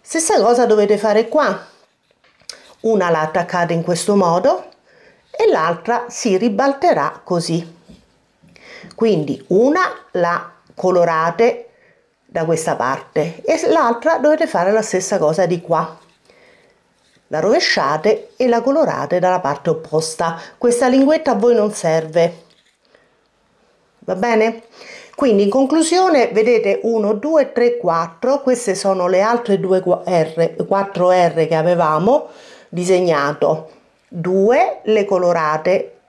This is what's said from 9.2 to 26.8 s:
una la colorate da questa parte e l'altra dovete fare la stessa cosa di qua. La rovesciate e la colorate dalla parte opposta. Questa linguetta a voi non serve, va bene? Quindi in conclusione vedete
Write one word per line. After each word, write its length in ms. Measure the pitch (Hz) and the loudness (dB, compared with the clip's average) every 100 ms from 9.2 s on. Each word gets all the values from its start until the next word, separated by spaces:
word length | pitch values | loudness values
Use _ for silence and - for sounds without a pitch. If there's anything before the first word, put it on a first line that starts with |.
| 143 135 - | -2 -8 0
una 600 | 185 254 339 359 - _ | 2 2 2 -2 -6 _
la 400 | 180 170 170 - _ _ - | -2 -2 -2 -8 _ _ -4
colorate 960 | 185 180 170 160 165 170 233 - - _ _ _ _ _ _ | 0 2 2 2 -2 2 0 0 -12 _ _ _ _ _ _
da 180 | 170 | -6
questa 320 | 160 160 - 151 | -2 -2 -2 -2
parte 680 | 127 135 - 156 156 - | -2 -4 -6 -4 -4 -6
e 220 | - 320 339 | -4 -2 2
l'altra 480 | 320 247 233 311 320 | 2 0 0 -2 0
dovete 280 | 285 311 330 | 0 0 0
fare 280 | 180 185 | 0 0
la 80 | 220 | 0
stessa 360 | 208 185 175 196 | 0 -4 -2 0
cosa 280 | 156 160 175 | 0 0 0
di 160 | 175 | -2
qua. 360 | - 160 160 - _ _ _ _ _ _ _ _ _ _ _ _ _ | -2 -4 -4 -12 _ _ _ _ _ _ _ _ _ _ _ _ _
La 80 | 151 | -4
rovesciate 960 | 170 302 - - 139 156 208 214 - _ | 0 0 0 -2 -2 0 0 -2 -4 _
e 120 | 247 | 0
la 140 | 233 | 0
colorate 560 | 247 285 240 - 139 180 | 0 0 0 -2 -4 0
dalla 200 | 185 185 | 0 0
parte 300 | 139 143 170 | -2 -4 -4
opposta. 680 | 160 - 156 160 - 165 165 - - | -4 -2 -4 -4 -6 -6 -6 -16 -2
Questa 300 | 240 240 254 | 0 2 2
linguetta 440 | 262 269 311 311 | 4 4 2 0
a 40 | 208 | 0
voi 200 | 240 233 | 2 2
non 160 | 202 | 0
serve, 720 | 208 165 160 160 165 170 - _ _ _ _ _ _ _ _ _ _ _ _ _ _ _ _ | -2 -2 -2 0 0 0 -2 _ _ _ _ _ _ _ _ _ _ _ _ _ _ _ _
va 160 | - 185 | -8 -4
bene? 480 | 240 226 226 226 - - - - - - | 0 2 0 -2 -18 -20 -20 -20 -18 -2
Quindi 280 | 277 202 | 2 4
in 60 | 202 | 2
conclusione 800 | 262 269 311 320 359 370 302 220 | 2 2 2 2 2 4 2 2
vedete 540 | 196 220 226 196 196 | 0 2 2 2 -2